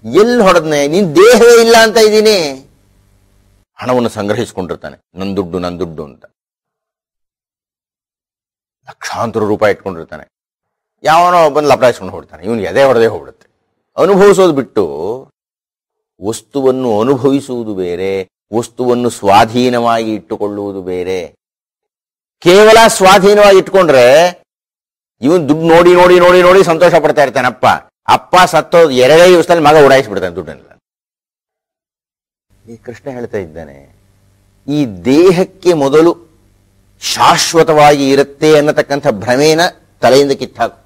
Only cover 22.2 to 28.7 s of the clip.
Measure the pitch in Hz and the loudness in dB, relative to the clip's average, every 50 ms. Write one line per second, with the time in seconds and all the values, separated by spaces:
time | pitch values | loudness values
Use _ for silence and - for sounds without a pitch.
22.2 | _ _ _ _ - 170 180 202 214 214 226 226 226 220 - - 190 185 190 208 | _ _ _ _ 0 2 4 4 6 6 6 6 4 2 2 2 2 2 4 4
23.2 | 180 202 208 208 208 202 196 190 - - - 196 180 160 139 131 120 123 135 156 | 4 2 4 4 4 4 4 4 2 0 0 0 2 4 4 4 4 4 4 4
24.2 | 170 180 175 _ _ _ _ _ _ _ _ _ _ _ _ _ _ _ _ _ | 2 0 -2 _ _ _ _ _ _ _ _ _ _ _ _ _ _ _ _ _
25.2 | 110 135 170 185 156 127 147 160 165 170 160 170 175 175 180 180 180 180 180 180 | -2 -2 0 0 0 -2 -4 -2 0 2 2 4 4 4 4 4 4 4 4 4
26.2 | 175 175 180 180 175 180 185 196 190 175 165 160 180 170 165 165 147 151 143 147 | 4 4 4 4 4 4 4 4 2 2 0 0 0 2 2 0 0 0 0 0
27.2 | 143 131 107 135 123 127 110 _ - 120 90 71 _ _ _ _ _ - 117 - | -2 -2 -2 -4 -4 -4 -6 _ -2 0 0 -2 _ _ _ _ _ -2 -2 -2
28.2 | - _ - 180 180 - - 156 151 - | -2 _ 2 2 2 2 0 -2 -2 0